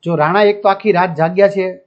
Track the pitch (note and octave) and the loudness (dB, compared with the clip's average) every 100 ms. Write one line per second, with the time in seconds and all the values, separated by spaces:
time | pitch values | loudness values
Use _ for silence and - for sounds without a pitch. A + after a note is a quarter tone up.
0 | E3+ E3 D3+ F#3+ G#3 G#3 G3+ G3 G#3+ F3 | -4 -2 0 2 2 2 -2 0 0 0
1 | F#3 D3+ D#3+ F3+ G3 G3+ F#3 F#3 | 0 0 -2 2 0 0 -6 -8